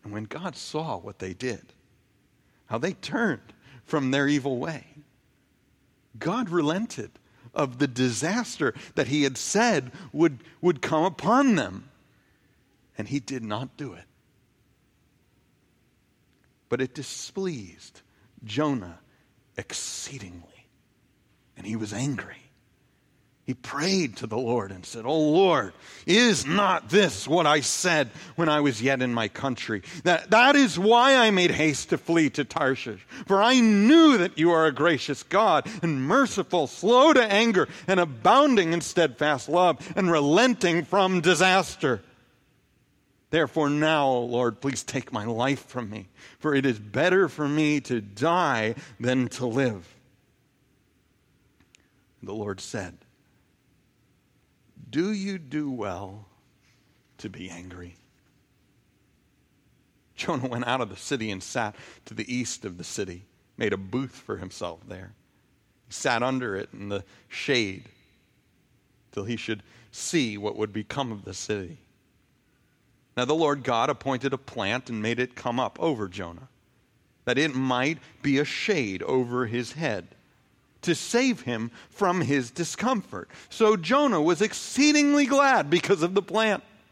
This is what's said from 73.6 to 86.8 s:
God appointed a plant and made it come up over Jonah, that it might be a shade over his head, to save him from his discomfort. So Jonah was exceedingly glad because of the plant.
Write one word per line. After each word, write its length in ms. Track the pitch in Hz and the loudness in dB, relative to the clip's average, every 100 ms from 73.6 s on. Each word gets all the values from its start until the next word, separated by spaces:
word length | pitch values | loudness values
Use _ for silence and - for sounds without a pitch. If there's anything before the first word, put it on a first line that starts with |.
God 260 | 127 117 131 | -2 0 0
appointed 420 | 135 139 131 135 | -2 -4 -4 -4
a 60 | 131 | -6
plant 500 | - - 98 120 - | -8 -6 -4 -4 -6
and 140 | 113 | -6
made 160 | 110 120 | -4 -2
it 160 | 127 | -4
come 240 | - 127 120 | -6 -6 -4
up 200 | 117 - | -4 -2
over 280 | 165 123 98 | -4 -4 -6
Jonah, 400 | 92 87 85 131 _ _ _ _ _ _ _ | -8 -12 -14 -20 _ _ _ _ _ _ _
that 140 | - 127 | -4 0
it 160 | 156 | 0
might 440 | 131 131 123 135 165 - _ | -2 0 0 0 -4 -12 _
be 160 | 143 139 | 0 0
a 60 | |
shade 580 | 147 - - 190 110 95 | 0 -4 -2 -2 -2 -6
over 440 | - 131 120 123 120 | -2 0 0 -4 -2
his 260 | 120 117 | -4 -6
head, 420 | 151 160 104 85 _ _ _ _ _ _ _ | -6 -4 -4 -8 _ _ _ _ _ _ _
to 120 | - | -4
save 480 | 160 - 233 262 214 | -4 -2 0 0 -2
him 300 | - 117 113 - - | -6 -6 -6 -12 -20
from 320 | - 196 180 | -2 -2 0
his 300 | 127 143 120 | 0 -2 -2
discomfort. 760 | - 165 - 226 247 - 92 - - - | -8 -8 -4 -2 -2 -4 -14 -14 -20 -20
So 260 | - 220 214 | 0 2 2
Jonah 460 | 156 269 294 185 | 2 2 4 2
was 180 | 151 165 | 2 2
exceedingly 840 | 214 - - - 294 302 285 285 277 | 0 -2 -8 2 4 6 4 4 4
glad 420 | 277 277 247 143 | 4 4 4 2
because 340 | 165 - 185 | 0 2 2
of 120 | 170 | 2
the 80 | 196 | 0
plant. 400 | 185 185 220 196 - _ | -2 0 0 0 -6 _